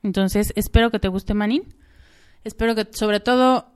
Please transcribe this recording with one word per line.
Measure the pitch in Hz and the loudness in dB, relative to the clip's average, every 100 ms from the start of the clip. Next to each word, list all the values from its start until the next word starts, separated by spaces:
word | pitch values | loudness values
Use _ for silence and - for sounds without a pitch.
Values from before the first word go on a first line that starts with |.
Entonces, | 202 190 190 208 214 - | -6 0 0 0 -2 -4
espero | - 226 233 | 0 2 2
que | 214 | 0
te | 190 | -2
guste, | 190 - 208 | -4 -4 -2
Manín. | 208 285 - - _ _ - _ _ _ | 0 -2 -4 -20 _ _ -20 _ _ _
Espero | 220 - 226 | -16 -4 -2
que, | 220 214 | -2 -4
sobre | - 214 208 | -4 -2 0
todo | 240 254 254 254 - | 2 2 4 2 -2